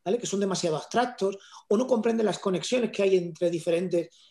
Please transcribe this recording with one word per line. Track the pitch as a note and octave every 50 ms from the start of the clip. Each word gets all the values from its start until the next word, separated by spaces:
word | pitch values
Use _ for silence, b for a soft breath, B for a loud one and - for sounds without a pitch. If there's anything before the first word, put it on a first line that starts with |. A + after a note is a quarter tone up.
| -
¿vale? | E3+ A3 A#3+
Que | -
son | - G3 G3+
demasiado | G3+ G3 F#3+ - - E3+ D#3
abstractos, | C#3+ - - - A3+ B3 B3 - - G3 G3 G3 - B B B B B B
o | G#3
no | G#3+ B3+
comprende | B3+ B3+ A3 G#3+ A#3 A3+ A3+ A3
las | G3+ F3+ -
conexiones | - G3+ F#3 D#3+ - - B3 B3+ A3+ -
que | - - G3+
hay | F#3+ F#3+
entre | F#3 E3+ F3 E3 - F3 E3+
diferentes, | F3 D#3+ - F3 E3 E3+ F#3+ F3+ F3 E3+ E3 - b b b b